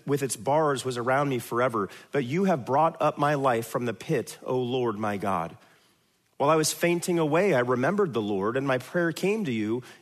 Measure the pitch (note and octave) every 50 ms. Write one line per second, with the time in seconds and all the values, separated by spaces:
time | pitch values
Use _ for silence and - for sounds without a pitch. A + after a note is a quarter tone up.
0 | - C3+ C#3+ C3+ C3+ B2 - A#2+ G2+ C3+ C#3 D#3 D#3+ D3 C#3 B2 G#2+ C3 B2 A#2+
1 | A#2 B2 C3 C#3 D3 C#3+ C3 A#2+ - - A#2 A#2 B2 C3 A#2 A2 G2 - - -
2 | - - - C#3+ C#3 A#2+ C#3+ F3+ G3+ F#3+ E3+ C#3+ G#2+ A#2+ B2+ C#3+ D#3 E3 E3 -
3 | - D3+ - - D3 D3 D3+ C#3 C3+ C3+ C3 - - - - C3 A#2+ A#2+ G#2+ -
4 | - - D#3+ A#2+ G#2+ - - - - - C3 B2+ B2+ A#2+ B2+ C3 A#2+ A#2 G#2 G2+
5 | A2 G#2 G#2 G2 G#2 G2+ F#2+ F2 E2 E2+ - - _ - _ _ _ _ _ _
6 | _ _ _ _ _ _ _ - C3 D3 D#3 D#3+ D#3 - - - - F3 F3 F3
7 | - - F3 E3+ D#3+ D3 D3 E3+ G3+ G3+ D#3 B2 B2 B2 B2+ A#2+ B2+ D3+ G3 G3+
8 | G#3 D#3+ A2 A#2 G#2+ G2+ G#2 F#2+ F#2+ G#2+ A#2+ C3+ C3+ C#3 C3 B2+ - - - F3+
9 | E3+ E3 D#3+ - - F#3+ G#3 A3+ G#3 C#3+ A#2 A2 G#2 G#2+ A2+ B2 B2 - - -